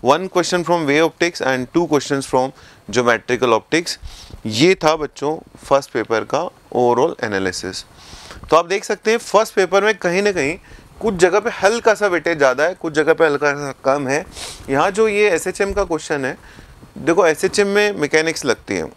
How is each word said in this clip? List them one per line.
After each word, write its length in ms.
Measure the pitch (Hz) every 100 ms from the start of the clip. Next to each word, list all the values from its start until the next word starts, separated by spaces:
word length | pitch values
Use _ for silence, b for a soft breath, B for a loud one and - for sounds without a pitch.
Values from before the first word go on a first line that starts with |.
| 120
One 180 | 151
question 400 | 190 180 165 180
from 240 | 160 175 151
wave 220 | 143 165
optics 320 | - 175 170
and 240 | 131 131 127 170
two 100 | 170
questions 360 | 147 - 139 131
from 220 | 135 131 - B B B
geometrical 580 | 104 120 113 - 120 123
optics। 480 | 110 - 156 170 - B B B B 110
ये 300 | 107 165 190
था 200 | 156 160
बच्चों 600 | 147 - 143 160 - - -
फर्स्ट 260 | 139 -
पेपर 300 | 123 107 110
का 260 | 107 139 180 _ _ -
overall 440 | 123 120 156 -
analysis। 680 | 117 98 95 - 90 92 - B B B B B -
तो 60 | 156
आप 100 | 170
देख 180 | 196
सकते 280 | - 202 214
हैं 60 | 233
फर्स्ट 360 | - 196 220
पेपर 300 | - 185 190
में 140 | 202 214
कहीं 240 | 180 180
ना 100 | 202
कहीं 260 | 180 139 180 B B B -
कुछ 140 | 214 185
जगह 240 | 175 190
पे 100 | 240
हल्का 440 | - 196 233 226
सा 140 | 202 208
वेटेज 300 | 175 - 165
ज़्यादा 260 | 139 127
है, 100 | 160
कुछ 200 | 185 165
जगह 200 | 151 151
पे 120 | 160 160
हल्का 280 | 143 147
सा 200 | 143 143 127 135
कम 220 | 143 131
है। 180 | 143 185 B B B B
यहाँ 220 | 135 175
जो 160 | 196 220
ये 220 | 202 208
एसएचएम 440 | 165 190 180 202
का 100 | 196
क्वेश्चन 420 | 190 156 - 147 131
है, 120 | 170 B B B B - -
देखो 300 | 135 170 170
एसएचएम 400 | 151 190 - 196
में 240 | 202 208
मैकेनिक्स 540 | 196 147 156 160 160 143
लगती 300 | 107 - 95
है 160 | 78